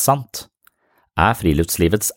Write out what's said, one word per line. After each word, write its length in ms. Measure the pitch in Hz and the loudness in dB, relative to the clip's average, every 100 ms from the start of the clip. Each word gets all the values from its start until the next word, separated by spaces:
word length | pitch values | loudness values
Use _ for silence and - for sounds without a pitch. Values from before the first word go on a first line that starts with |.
sant? 460 | - 139 123 - - _ _ _ _ _ _ | 0 -2 -4 -16 -18 _ _ _ _ _ _
Er 220 | - 95 113 | 0 0 2
friluftslivets 720 | 85 73 82 - 85 104 - | 0 0 0 0 2 2 -4